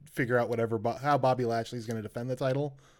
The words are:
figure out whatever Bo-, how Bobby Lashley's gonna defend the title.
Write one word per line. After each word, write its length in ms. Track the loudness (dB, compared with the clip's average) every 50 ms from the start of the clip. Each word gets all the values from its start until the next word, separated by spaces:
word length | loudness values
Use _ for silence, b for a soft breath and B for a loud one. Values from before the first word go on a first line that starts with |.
| -20 -8
figure 280 | -4 -2 0 2 4 2
out 100 | 2 2
whatever 300 | 0 0 0 0 0 0
Bo-, 140 | 0 -2
how 260 | -2 0 2 2 2 4
Bobby 260 | 4 4 4 2 2
Lashley's 420 | 0 0 -2 -2 -4 -8 -8 -6
gonna 140 | -6 -6 -6
defend 300 | -6 -6 -8 -6 -4 -4
the 60 | -4
title. 420 | -2 0 0 0 0 -2 -4 -6 b b b b